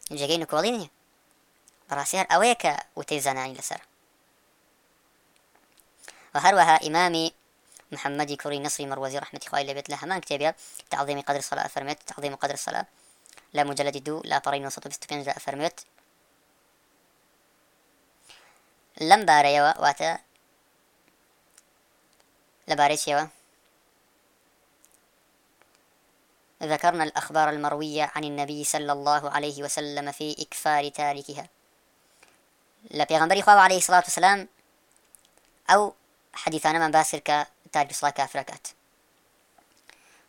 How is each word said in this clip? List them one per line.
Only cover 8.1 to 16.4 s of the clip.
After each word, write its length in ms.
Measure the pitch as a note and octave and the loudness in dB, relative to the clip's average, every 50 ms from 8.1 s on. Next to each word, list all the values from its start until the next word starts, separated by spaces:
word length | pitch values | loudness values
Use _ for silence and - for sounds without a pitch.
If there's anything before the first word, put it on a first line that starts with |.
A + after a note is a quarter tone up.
| C#3+ C#3+ D3+ C#3+ D3 C3+ - | -4 -4 -4 -4 -6 -8 -8
کوڕی 180 | D3 C#3+ C#3+ C#3 | -8 -8 -6 -6
نەسری 240 | D3 - - D3 C#3 | -6 -6 -8 -8 -8
مەروەزی 300 | C3+ C3+ C3+ C3+ C3 C#3+ C3+ | -8 -8 -8 -8 -8 -8 -10
ڕەحمەتی 260 | - - C#3 - - | -10 -14 -16 -12 -6
خوای 160 | - C#3+ C#3+ C#3 | -4 -4 -4 -4
لێبێت 180 | C#3 C#3+ - - C#3+ | -6 -10 -8 -10 -10
لە 40 | C#3 C#3+ | -10 -6
هەمان 180 | E3 F#3+ F3+ - | -6 -8 -8 -6
کتێبێ 260 | - D3 C#3 D3 D#3 E3 - - - - - - _ | -6 -6 -2 -2 -2 -4 -4 -12 -20 -20 -20 -10 _
تعظیمی 320 | - C#3 C#3+ C#3+ C#3+ C#3 C#3 - | -6 -4 -4 -4 -6 -6 -4 -4
قەدر 140 | C#3+ C#3+ C3 - | -4 -4 -4 -6
سەلا 140 | C#3+ C#3+ - | -6 -6 -6
ئەفەرمێت، 320 | - - C#3+ C3+ C#3 D3+ - - | -6 -8 -8 -8 -8 -10 -10 -12
تعظیم 280 | - - - C#3+ C#3+ C#3 - - | -16 -14 -10 -8 -8 -8 -6 -6
قەدر 160 | C#3 C#3 C#3 - | -6 -6 -6 -8
سەلا 160 | - - - - - _ _ _ _ _ _ _ - - - _ _ - | -6 -6 -6 -8 -10 _ _ _ _ _ _ _ -20 -20 -20 _ _ -2
لە 60 | D3 C#3+ C#3+ | -2 -2 -2
مجەلەدی 340 | C#3+ C#3 C#3+ C#3+ B2+ C#3 C3+ | -2 -4 -4 -4 -4 -6 -8
دوو 160 | D3+ D#3 D#3 - - | -8 -8 -8 -6 -4
لاپەڕەی 320 | C#3+ C#3 - C#3 C#3+ C#3+ C#3 | -4 -2 -2 -2 -4 -4 -6
نۆسەد 220 | C#3 - - - | -10 -12 -12 -14
و 20 | D3 | -16
بیست 160 | - - - | -16 -16 -14
و 40 | - | -12
پێنج 120 | D3 D3 C#3 | -10 -8 -8
دا 60 | C#3 C#3 | -8 -8
ئەفەرمێت، 420 | - - C#3+ C3+ C#3 D3+ F3 - - - - _ _ _ _ _ _ _ _ _ _ | -8 -8 -10 -8 -6 -6 -6 -6 -8 -16 -20 _ _ _ _ _ _ _ _ _ _